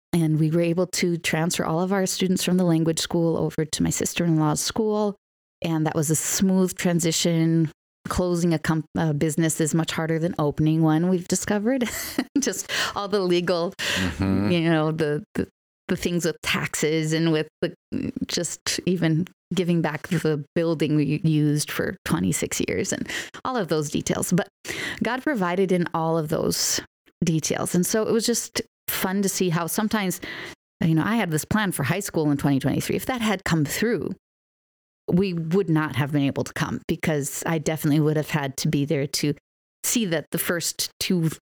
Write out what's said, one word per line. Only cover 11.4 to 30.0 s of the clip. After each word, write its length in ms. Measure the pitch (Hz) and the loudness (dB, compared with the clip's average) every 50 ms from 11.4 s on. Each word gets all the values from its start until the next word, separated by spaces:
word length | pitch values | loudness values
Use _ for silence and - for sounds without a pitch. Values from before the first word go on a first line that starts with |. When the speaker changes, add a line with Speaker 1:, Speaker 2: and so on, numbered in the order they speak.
| - - 208 208 202 233 269 269 240 220 - - - - - | -2 -2 -2 0 0 0 0 0 -2 -2 -4 -6 -8 -6 -4
Speaker 1:
<laughs> 260 | - - - - 285 | -6 -4 -2 -2 -2
Just 320 | - 214 190 - - - - - - - - | 0 -2 -2 -4 -6 -6 -4 -4 -4 -2 -4
all 120 | - 202 196 | -4 -4 -2
the 120 | 202 208 | 0 0
legal, 540 | 185 180 175 175 180 165 180 170 170 190 - - | 2 2 2 2 2 2 0 0 0 -2 -4 -6
Speaker 2:
Mm-hmm. 720 | - - - 98 92 87 82 - 95 95 95 95 101 - | -6 -4 -2 -2 -2 -2 -2 0 0 2 2 2 2 2
Speaker 1:
you 100 | 175 170 160 165 | 2 2 4 4
know, 220 | 165 156 151 160 | 4 2 2 2
the, 300 | 156 156 160 147 147 151 - - - | 0 0 0 0 -2 -2 -4 -6 -6
the, 120 | - - - _ _ _ _ _ _ _ - | -6 -6 -6 _ _ _ _ _ _ _ -4
the 60 | 185 170 | -4 -2
things 280 | - 185 175 170 160 | -2 0 0 0 0
with 120 | 165 156 - | -2 -2 -4
taxes 720 | - - - 185 147 - - - - 151 156 160 156 156 160 | -4 -4 -2 -2 -2 -4 -4 -2 0 2 2 2 0 0 0
and 180 | 160 165 165 | 2 2 2
with 160 | 160 156 156 - _ _ | 2 2 0 -2 _ _
the, 120 | - 170 175 - _ _ - - - - - - - | -4 -4 -4 -8 _ _ -8 -6 -6 -6 -6 -6 -6
just 540 | - - - 175 - - - - - - - - | -4 -4 -4 -4 -4 -6 -8 -6 -6 -4 -2 0
even 420 | 175 185 170 170 160 160 156 180 - - _ _ - 175 | 0 0 2 2 2 2 2 0 -2 -8 _ _ -6 -4
giving 280 | 180 180 170 175 170 | -2 0 2 2 2
back 260 | 156 156 147 156 - - | 2 0 -2 -6 -6 -4
the 360 | 175 156 - 156 156 147 143 - - | -2 0 0 0 0 0 -2 -4 -2
building 400 | 175 165 165 165 147 165 135 147 | 0 0 2 2 2 0 2 2
we 240 | 151 143 - 151 147 - | 2 2 2 0 0 2
used 460 | 160 156 151 151 147 147 147 - - | 2 4 4 4 4 2 2 0 -2
for 280 | - - - - - - - | -4 -4 -4 -4 -4 -6 -4
twenty-six 560 | - - - 180 185 156 - - - - - - - | -2 0 0 2 0 0 0 -2 -4 -2 -2 -2 -2
years 260 | - 90 190 - - | -2 -2 -2 -2 -4
and 140 | - - - - - - - - - - | -6 -6 -6 -8 -8 -10 -10 -12 -10 -8
all 140 | - 262 240 | -4 -2 -2
of 100 | 190 151 | -2 0
those 220 | 165 156 151 147 | 0 -2 -2 -2
details. 400 | - 143 135 - - - - - | -4 -4 -2 -2 -2 -2 0 0
But 160 | 180 170 - - _ _ - - - - - - - - - | 0 0 0 -2 _ _ -12 -12 -10 -8 -8 -8 -6 -4 -4
God 180 | - 240 254 | -2 -2 -2
provided 500 | - 311 294 214 185 175 175 185 196 175 | -2 -2 0 0 0 0 2 2 2 2
in 160 | 185 175 175 - - | 2 2 0 0 -2
all 240 | 165 160 165 165 165 | -2 0 0 0 0
of 120 | 156 151 | 0 0
those 500 | - - - - 165 - - - - - - - _ _ _ _ _ - 175 | -2 0 0 0 0 0 -2 -2 -2 -4 -4 -8 _ _ _ _ _ -4 0
details. 520 | 170 160 160 - - - - - - - | 0 0 0 0 -2 -4 -4 -4 -2 0
And 100 | 175 180 | 0 2
so 180 | - - 220 214 - | 2 0 0 0 0
it 40 | 202 | 0
was 120 | 226 214 | 0 2
just 360 | - 233 - - - - - - _ _ _ _ - | 0 0 -2 -4 -6 -6 -6 -8 _ _ _ _ -8
fun 340 | - - - 190 190 202 202 | -6 -4 -2 -2 0 0 0
to 60 | 190 | 0
see 200 | - - 190 180 | 0 0 0 0
how 180 | 160 170 170 160 | 0 0 0 -2
sometimes, 540 | - - 214 208 - 220 | -2 -2 -2 0 0 0